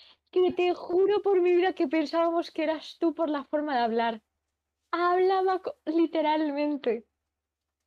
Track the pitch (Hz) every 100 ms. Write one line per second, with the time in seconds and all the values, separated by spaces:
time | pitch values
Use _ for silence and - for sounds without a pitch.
0 | - _ _ 359 359 359 359 349 - 359
1 | 392 415 403 381 359 349 370 370 311 320
2 | 294 330 339 339 339 - 311 311 - -
3 | 339 302 320 294 262 302 302 254 233 226
4 | 233 226 _ _ _ _ _ _ - 339
5 | 349 359 370 381 381 370 - - - 330
6 | 320 320 302 311 302 285 294 294 240 233
7 | - _ _ _ _ _ _ _